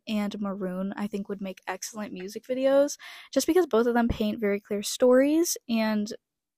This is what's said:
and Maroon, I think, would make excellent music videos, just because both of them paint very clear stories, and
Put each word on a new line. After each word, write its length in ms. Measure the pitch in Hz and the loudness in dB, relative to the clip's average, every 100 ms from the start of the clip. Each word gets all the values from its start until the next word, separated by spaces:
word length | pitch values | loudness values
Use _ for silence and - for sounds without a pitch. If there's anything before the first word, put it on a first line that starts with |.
| - | -6
and 320 | 214 208 208 | -2 -2 -4
Maroon, 520 | 202 190 185 180 196 - | -6 -6 -6 -6 -6 -6
I 100 | 208 | -6
think, 220 | 202 202 | -6 -8
would 120 | 196 | -8
make 220 | 196 185 - | -10 -10 -10
excellent 460 | 185 - 214 208 | -10 -10 -10 -10
music 320 | 180 185 220 - | -10 -12 -14 -8
videos, 520 | 254 269 277 285 - - - - | 0 4 4 4 0 -14 -20 -4
just 140 | 269 - | -2 2
because 200 | 330 330 | 2 4
both 200 | 214 240 | 2 2
of 80 | |
them 140 | 240 233 | 2 0
paint 300 | - 214 220 | 0 -2 -2
very 220 | 208 202 | -2 -2
clear 220 | - 202 | -4 -6
stories, 760 | 208 - 254 254 285 311 349 - - | -6 2 6 6 6 4 2 -2 -2
and 440 | 226 220 214 208 - _ _ _ | 0 0 0 -4 -8 _ _ _